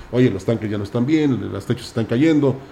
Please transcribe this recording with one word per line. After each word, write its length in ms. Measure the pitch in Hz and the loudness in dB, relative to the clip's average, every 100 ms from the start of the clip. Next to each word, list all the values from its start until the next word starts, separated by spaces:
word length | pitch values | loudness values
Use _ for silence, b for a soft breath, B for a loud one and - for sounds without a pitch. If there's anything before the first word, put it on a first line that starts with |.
| B | B
"Oye, 200 | 123 127 | 2 2
los 160 | 113 - | 2 -2
tanques 240 | 113 110 | -2 -2
ya 80 | 104 | -6
no 60 | |
están 200 | 98 120 | -4 -2
bien, 480 | 123 156 147 113 98 | 0 2 2 0 -4
los 140 | 101 - | -6 -4
techos 200 | 117 - | -6 -4
están 200 | - 107 | -4 -2
cayendo", 500 | 120 160 151 139 135 B | 2 4 4 2 0 B